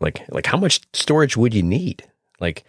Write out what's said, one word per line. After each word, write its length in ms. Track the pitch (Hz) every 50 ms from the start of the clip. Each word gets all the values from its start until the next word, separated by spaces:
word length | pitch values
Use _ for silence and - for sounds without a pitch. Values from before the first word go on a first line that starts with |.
Like, 220 | - 78 - - - -
like, 140 | - 65 -
how 140 | - - 180
much 220 | 202 170 - - _ _ -
storage 440 | - - - 147 156 151 131 - -
would 160 | 117 123 110
you 80 | 104 87
need? 420 | 85 98 139 180 175 - - - _ _ _ _ _ _ -
Like, 260 | 87 85 80 - -